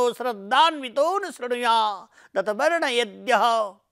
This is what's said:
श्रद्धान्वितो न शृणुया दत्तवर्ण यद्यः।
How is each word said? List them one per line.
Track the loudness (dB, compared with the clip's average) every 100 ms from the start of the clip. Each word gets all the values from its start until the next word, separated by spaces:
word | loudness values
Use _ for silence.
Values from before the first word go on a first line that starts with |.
| 0
श्रद्धान्वितो | 0 -6 -6 0 4 4 2 -4 0 0 0
न | -4
शृणुया | -8 -6 -2 2 2 0 -4 -14 _ -8
दत्तवर्ण | -4 -2 0 0 2 0
यद्यः। | 0 -2 -4 0 2 4 2 -2 -8 _